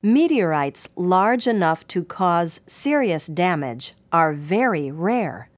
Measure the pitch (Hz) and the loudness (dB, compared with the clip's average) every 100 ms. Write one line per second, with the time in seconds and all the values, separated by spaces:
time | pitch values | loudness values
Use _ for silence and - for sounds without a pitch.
0 | 208 247 330 294 180 151 143 175 - - | 4 4 4 2 2 2 0 -2 -6 -4
1 | 180 185 202 247 240 220 170 160 - 185 | 2 2 4 2 0 2 2 0 -4 -6
2 | 175 - 185 170 170 - - - 277 294 | -6 -2 0 2 0 -6 -6 -4 0 0
3 | 247 160 - 156 180 165 139 120 - - | 0 -2 -4 -2 0 0 -4 -8 -12 -16
4 | _ 170 160 147 147 196 254 175 143 151 | _ 2 2 0 -2 0 0 -2 -4 -4
5 | 180 240 185 95 117 | -2 -2 -2 -8 -16